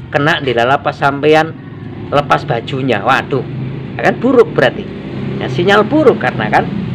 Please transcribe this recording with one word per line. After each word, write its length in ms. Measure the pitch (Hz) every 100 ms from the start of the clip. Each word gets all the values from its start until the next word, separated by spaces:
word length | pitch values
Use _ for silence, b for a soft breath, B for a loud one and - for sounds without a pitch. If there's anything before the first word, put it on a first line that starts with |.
| -
kena, 320 | 151 147 165
dilalah 400 | 139 117 117 139
pas 160 | - 143
sampean 560 | 143 139 147 156 160 160 - - - - -
lepas 400 | 139 143 156 -
bajunya. 560 | 120 110 135 135 107
Waduh, 400 | 104 127 - 135 - - - - - -
ya 80 | 139
kan 80 | -
buruk 320 | 247 254 220 -
berarti. 320 | - - 196 - - - - -
Ya, 80 | 202
sinyal 320 | - 175 202
buruk 400 | 214 294 277 180
karena 240 | 123 123 107
kan. 160 | 135 - - -